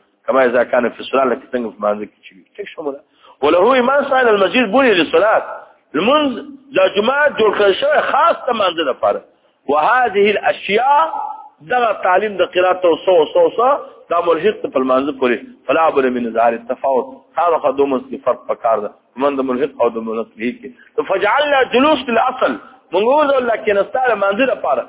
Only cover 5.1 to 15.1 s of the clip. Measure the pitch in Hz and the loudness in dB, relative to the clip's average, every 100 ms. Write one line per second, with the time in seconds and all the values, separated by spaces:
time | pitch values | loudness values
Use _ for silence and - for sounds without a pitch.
5.1 | 165 208 180 - - - _ _ 139 208 | 2 2 0 -2 -14 -18 _ _ -4 0
6.1 | 302 285 220 - - - 170 190 202 220 | 2 0 -6 -12 -20 -6 0 0 2 0
7.1 | 277 294 202 214 185 202 185 - 277 - | 2 0 2 0 2 2 2 2 0 2
8.1 | 262 330 277 262 226 190 165 147 117 104 | 2 2 0 -2 -2 -2 -2 -4 0 0
9.1 | 104 - _ _ _ - 147 170 247 247 | -2 -6 _ _ _ -2 0 2 2 0
10.1 | 196 202 202 - - - 208 262 294 320 | 2 2 2 -2 -4 -2 0 2 2 0
11.1 | - - - - _ 151 247 233 190 190 | -4 -10 -12 -18 _ -4 -2 -2 -2 0
12.1 | 185 214 190 175 180 180 180 180 151 - | 0 0 -2 -2 0 0 2 2 2 2
13.1 | 175 151 180 165 160 247 311 - - - | 2 4 2 2 2 0 0 -4 -18 -6
14.1 | 170 170 160 196 208 160 139 131 131 143 | -2 0 0 0 -2 -4 -2 0 0 0